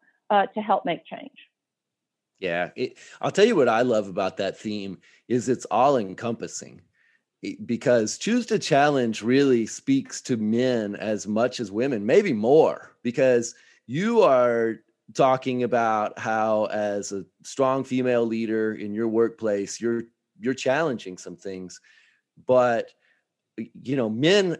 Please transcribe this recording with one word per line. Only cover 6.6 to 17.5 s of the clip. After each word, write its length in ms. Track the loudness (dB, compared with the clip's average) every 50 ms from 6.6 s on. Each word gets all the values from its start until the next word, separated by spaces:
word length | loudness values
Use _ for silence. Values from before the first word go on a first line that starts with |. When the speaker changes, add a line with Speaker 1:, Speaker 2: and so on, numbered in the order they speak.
| -16 -18 -20 -20 _ _ _ _ _ _ _ _ _ _ _ _
Speaker 2:
It, 260 | -12 -12 -12 -10 -8 -6
because 500 | -6 -2 2 2 4 4 2 0 -4 -4
Choose 280 | -2 0 0 0 0
to 140 | 0 -2 -2
Challenge 600 | 0 2 2 4 4 4 4 2 0 0 -2 -2
really 440 | 0 2 4 4 4 4 4 2 2
speaks 560 | -2 -8 -8 -2 0 0 0 0 -4 -10 -10
to 160 | -6 -4 -4 -2
men 580 | -2 0 0 0 2 2 0 0 -2 -4 -6
as 320 | -6 -4 -4 -4 -4 -4 -4
much 320 | -2 0 0 0 -2 -4
as 100 | -8 -6
women, 360 | -4 -2 -2 -2 -2 -2 0
maybe 260 | 2 4 4 4 2
more, 640 | 0 0 2 4 6 6 6 4 2 -4 -10 -20 _ _ -8
because 520 | -6 -2 2 2 4 4 2 0 -2 -10 _ _ _ _ _ _ -8
you 340 | -6 -4 -2 0 4 4
are 540 | 6 6 6 4 4 4 2 0 0 -2 -4 -6 _ _ _ _ _ -8 0
talking 480 | 2 4 4 4 2 0 -2 -2 -2 -2
about 540 | 0 0 2 2 2 2 0 0 -2 -4 -6
how 480 | -4 -2 -2 0 0 2 2 0 0
as 460 | -2 -2 -4 -4 -2 -4 -4 -6 -8
a 140 | -8 -10 -10 -12 _ _ -20
strong 400 | -10